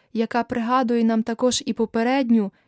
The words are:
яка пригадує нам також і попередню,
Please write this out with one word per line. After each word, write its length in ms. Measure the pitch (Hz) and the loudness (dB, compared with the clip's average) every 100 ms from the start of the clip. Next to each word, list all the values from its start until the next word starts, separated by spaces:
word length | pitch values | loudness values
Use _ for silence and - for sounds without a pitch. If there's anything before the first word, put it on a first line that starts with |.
| _ | _
яка 300 | 214 226 240 | -4 -2 -2
пригадує 600 | 233 247 226 254 240 240 | -4 -4 0 0 2 2
нам 200 | 226 226 | 2 0
також 400 | 220 233 254 240 - | -2 0 0 0 -4
і 80 | |
попередню, 800 | 220 226 226 226 269 247 226 196 - | -2 -2 0 0 0 2 2 0 -6